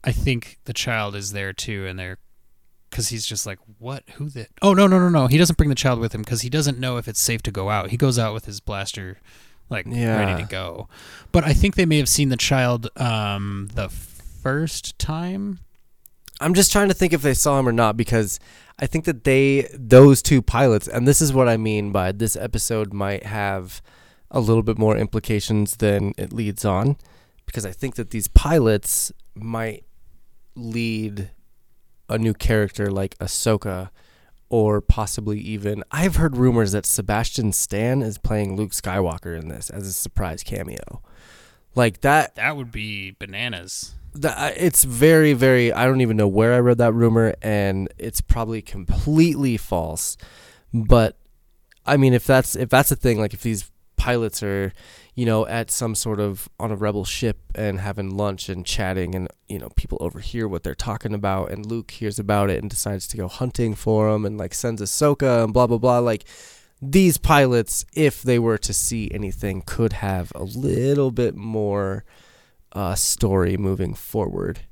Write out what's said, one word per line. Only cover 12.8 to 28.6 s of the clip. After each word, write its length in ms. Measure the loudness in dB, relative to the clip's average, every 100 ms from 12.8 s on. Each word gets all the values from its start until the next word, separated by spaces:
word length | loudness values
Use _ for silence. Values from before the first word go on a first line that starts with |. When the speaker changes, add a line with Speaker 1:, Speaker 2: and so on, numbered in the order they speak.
| -4 -4
Speaker 1:
um, 680 | -2 -2 -2 -4 -4 -6 -6
the 140 | -8 -8
first 1080 | -10 -16 -16 -16 -8 -4 -4 -4 -6 -12 -6
time. 640 | -6 -4 -6 -6 -8 -10 -16 _ _ _ -20 _ -20 -4
Speaker 2:
I'm 140 | 2
just 180 | 4 4
trying 160 | 4 2
to 60 |
think 180 | 2 2
if 100 | 2
they 100 | 0
saw 280 | 2 2 2
him 80 | 2
or 40 |
not, 240 | 2 2 0
because 440 | 0 0 0 -6 -14 -20 -20 -8
I 60 | -4
think 160 | -2
that 180 | -2 -2
they, 460 | 2 4 4 2 0
those 480 | -8 10 12 12 10
two 220 | 4 2
pilots, 460 | 4 2 4 4 0
and 180 | 0 2
this 160 | 4
is 100 | 2
what 160 | 4 4
I 80 | 2
mean 360 | 0 -2 -2
by 180 | -2 -2
this 240 | -2 -4
episode 580 | -4 -4 -4 -2 -2 -4
might 320 | -4 -4 -6
have 560 | -8 -6 -4 -4 -8 -16 -20 _ _ _ _
a 100 | -2
little 240 | 2 2
bit 120 | 2 0
more 200 | 2 2
implications 800 | 0 -4 -2 -4 0 0 0 0
than 360 | 0 2 -2 -6
it 140 | -8
leads 320 | -6 -6 -4
on, 320 | -2 0 0 -2 -8 -20 _ _ -12
because 180 | -10
I 60 | -10
think 240 | -8 -8
that 160 | -8 -8
these 160 | -6 4
pilots 840 | 4 4 2